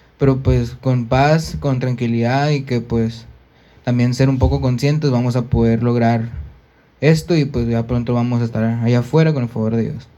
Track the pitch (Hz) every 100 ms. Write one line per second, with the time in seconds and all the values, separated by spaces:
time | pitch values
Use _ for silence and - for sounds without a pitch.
0 | _ - 135 135 135 127 120 - 131 127
1 | 113 127 147 160 160 156 143 127 127 120
2 | 120 117 117 135 147 143 135 123 117 117
3 | 113 113 - - _ _ _ _ - 123
4 | 123 123 135 131 135 139 135 123 143 151
5 | 147 123 123 123 120 117 117 113 120 120
6 | 117 117 117 - - - _ _ _ _
7 | 143 160 - 165 127 127 117 117 113 120
8 | 120 120 120 120 113 113 113 117 113 120
9 | 120 156 160 139 117 117 110 113 110 104
10 | -